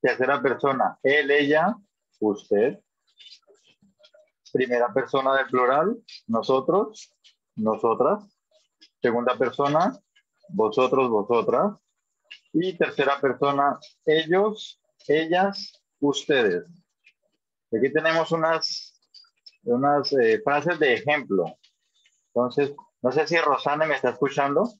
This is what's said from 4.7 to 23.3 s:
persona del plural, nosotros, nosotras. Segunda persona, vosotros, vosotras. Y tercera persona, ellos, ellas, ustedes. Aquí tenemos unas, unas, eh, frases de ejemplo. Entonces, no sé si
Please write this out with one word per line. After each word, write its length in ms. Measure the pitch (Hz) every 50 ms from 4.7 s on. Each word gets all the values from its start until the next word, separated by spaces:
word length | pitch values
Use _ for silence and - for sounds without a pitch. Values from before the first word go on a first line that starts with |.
| 123 120 120 123
persona 440 | 104 135 123 - - 135 135 135 135
del 100 | 135 131
plural, 500 | 127 123 127 127 123 135 147 165 196 240 - _ - - - _
nosotros, 880 | - 113 113 107 - 131 135 135 - 165 190 220 427 - - - _ _ _ _ - _ _ _ _ _
nosotras. 680 | - 107 110 110 - - 117 113 107 123 147 202 208 - _ _ _ _ _ _ _ _ _ _ _ - _ _ _
Segunda 360 | - 123 113 120 120 127 127
persona, 600 | 117 131 120 117 - 143 143 147 156 175 202 160 - _ _ _ _ _ _ _ _ _ _
vosotros, 600 | - 98 110 107 107 - 127 127 - 131 131 123
vosotras. 640 | 113 104 98 - 120 117 104 - 110 131 170 208 202 _ _ _ _ _ _ _ _ _ _ _ - - _ _
Y 240 | _ 160 180 185 175
tercera 440 | - 160 151 - - 143 135 139 135
persona, 580 | - 135 123 131 143 139 139 139 143 143 - - - - _ _ _
ellos, 760 | 160 151 160 156 156 175 185 202 220 208 214 - - - _ _ _ _ _ _
ellas, 760 | - 143 156 160 160 170 180 190 196 196 - - - _ _ _ _ _ _
ustedes. 680 | 139 143 135 - - - 151 131 117 101 87 87 85 - - - _ _ _ _ _ _ _ _ _ _ _ _ _ _ _ _ _ _
Aquí 200 | - 110 120 139
tenemos 400 | 139 156 156 165 160 165 160 156
unas, 680 | 165 165 160 160 165 160 - - - - - - _ _ _ _ _ - _ _ _ _ _ - _ _
unas, 500 | _ 120 120 123 135 143 147 147 131 - 139
eh, 260 | 135 120 113 110 104
frases 360 | - 143 143 147 143 170 175 156
de 160 | 151 135 120
ejemplo. 500 | 107 - 143 147 147 127 - 98 92 85 82 - _ _ _ _ _ _ _ _ _ _ _ _ _ _ _
Entonces, 460 | _ 120 123 123 123 143 143 139 143 - - _ _ _
no 100 | - 127
sé 140 | 131 151 156
si 120 | 147